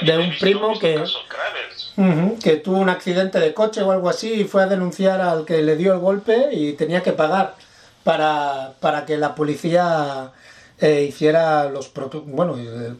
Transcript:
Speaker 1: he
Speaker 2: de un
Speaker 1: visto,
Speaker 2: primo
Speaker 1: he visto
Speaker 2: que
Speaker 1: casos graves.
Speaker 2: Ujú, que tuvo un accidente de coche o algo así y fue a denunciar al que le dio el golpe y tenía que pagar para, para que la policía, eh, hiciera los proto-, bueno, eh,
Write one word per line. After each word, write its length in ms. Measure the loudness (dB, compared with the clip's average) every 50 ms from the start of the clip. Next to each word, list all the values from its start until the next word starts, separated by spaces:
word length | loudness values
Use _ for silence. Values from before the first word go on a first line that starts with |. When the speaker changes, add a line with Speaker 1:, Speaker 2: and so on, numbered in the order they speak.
Speaker 1:
he 40 | 4
Speaker 2:
de 120 | 4 4 4
un 120 | 4 0
Speaker 1:
visto, 160 | -2 0 2
Speaker 2:
primo 220 | 2 2 2 2 -2
Speaker 1:
he 20 |
visto 180 | -2 0 0 0
Speaker 2:
que 80 | 0
Speaker 1:
casos 300 | 0 -2 -2 -6 -8 -8 -12
graves. 640 | -10 -8 -8 -6 -6 -8 -10 -12 -12 -16 -16 -10 -2 2
Speaker 2:
Ujú, 420 | 2 4 4 4 2 0 -2 0
que 140 | 2 2 2 2
tuvo 200 | 2 -2 0 2
un 120 | 2 0
accidente 500 | 0 -2 -4 -2 0 0 0 0 0 2
de 140 | 2 2 2
coche 280 | 0 -2 0 0 -2
o 100 | 0 0
algo 160 | 0 2 0 0
así 220 | -2 -2 -2 -4 -2 -2
y 20 | -2
fue 180 | 0 2 2 2
a 40 | 2
denunciar 520 | 2 0 -2 -4 -2 0 0 2 2 2
al 260 | 0 0 0 -2 -2
que 160 | 0 0 2
le 140 | 2 2 2
dio 160 | 2 2 2 2
el 60 | 2
golpe 500 | 2 0 0 0 0 2 2 2 2 0 0
y 200 | -2 -4 -4 -2
tenía 300 | -2 -2 -2 -2 0 0
que 80 | -2
pagar 440 | 0 0 0 0 2 0 0 -2 -4 -12 -20 _ _ -20 -20 -20 _ _ _
para, 680 | 0 0 2 2 0 0 0 -2 -2 -4 -6 -8 -10 -10 _
para 260 | -2 -2 -2 -2 -2
que 120 | -4 -2 -2
la 180 | -2 -4 -2
policía, 960 | -2 -2 -2 -2 -4 -2 0 2 2 2 2 0 0 -2 -4 -6 -8 -10 -12 -16 _ -20 -20 -20 -20 -20 -20 _ _
eh, 220 | 2 2 4 2 0 -2
hiciera 560 | -2 0 2 2 4 4 4 4 2 2 0
los 220 | 0 -4 -8 -10 -10
proto-, 320 | _ -10 -10 -10 -10 -12
bueno, 340 | -12 -8 -4 -2 -2 -2 -2 -6
eh, 360 | -10 -12 -10 -10 -10 -10 -12